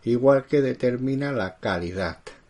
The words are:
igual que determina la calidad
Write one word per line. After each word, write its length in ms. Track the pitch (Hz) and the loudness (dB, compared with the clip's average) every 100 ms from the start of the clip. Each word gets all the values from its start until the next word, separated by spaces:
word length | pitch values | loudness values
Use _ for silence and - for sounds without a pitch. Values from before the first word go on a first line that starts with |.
igual 420 | - 120 131 139 131 | 0 2 4 4 4
que 160 | 147 | 0
determina 680 | 135 - 127 123 131 135 143 | 2 0 -2 0 -2 -2 -2
la 260 | 131 92 - | -4 -4 -4
calidad 600 | 110 92 87 92 90 - - - _ | -4 -2 -4 -4 -6 -6 -16 -20 _